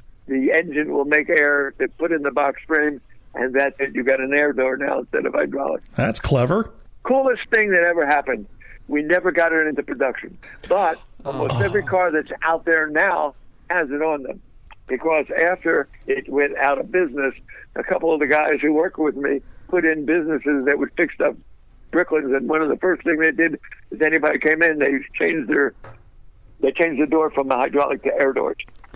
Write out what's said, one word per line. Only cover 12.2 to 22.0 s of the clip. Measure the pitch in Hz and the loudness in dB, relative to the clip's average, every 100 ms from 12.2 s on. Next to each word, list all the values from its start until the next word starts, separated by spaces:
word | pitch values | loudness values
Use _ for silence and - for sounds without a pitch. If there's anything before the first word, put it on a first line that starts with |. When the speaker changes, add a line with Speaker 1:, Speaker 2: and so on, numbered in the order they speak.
| - - | -2 -4
Speaker 1:
out | 160 165 | -2 -2
there | 170 165 156 | 2 2 2
now | 151 202 170 151 - - - - | 2 2 2 -2 -6 -18 -20 -4
has | 180 147 | -2 -2
it | 143 | 0
on | 160 151 | -2 -2
them. | 127 - - - - - - | -6 -12 -16 -20 -20 -20 -8
Because | 131 160 156 - | -4 0 0 0
after | - 165 185 165 160 139 - - | 0 0 0 0 0 -2 -8 -4
it | 135 127 | -4 -2
went | 139 143 139 | 0 0 0
out | 139 139 | 0 0
of | - | -2
business, | 175 170 143 135 - - - - - | -2 -2 -2 -4 -4 -14 -20 -12 -10
a | |
couple | 120 156 165 | -4 -2 0
of | 160 | 0
the | 143 | 2
guys | 151 151 151 | 2 2 0
who | 147 | 2
worked | 151 180 - | 2 0 0
with | 156 131 | -2 -2
me | 139 139 - - - | -2 -4 -6 -18 -4
put | 180 | 0
in | 160 160 | 2 0
businesses | 143 170 156 151 143 143 | 0 0 0 -2 0 0
that | 131 143 | 2 2
would | 139 - | 0 0
fix | 170 - | -2 0
up | 147 - - - - - - | -2 -2 -10 -20 -20 -20 -4
Bricklins, | - | -2